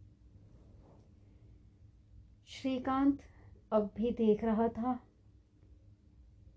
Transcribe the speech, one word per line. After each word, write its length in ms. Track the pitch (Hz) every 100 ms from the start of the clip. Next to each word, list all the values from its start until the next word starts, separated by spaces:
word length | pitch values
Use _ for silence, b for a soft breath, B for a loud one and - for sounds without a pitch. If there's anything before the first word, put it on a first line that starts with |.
| - - - - - - - - - - - - - - - - - - - - - - - - -
श्रीकांत 720 | - 269 254 262 269 277 277 - b b b -
अब 220 | 220 202 202
भी 160 | 240
देख 320 | 240 220 214
रहा 240 | 226 214 233
था। 360 | 220 247 247 - - - - _ - - - - - - - - - -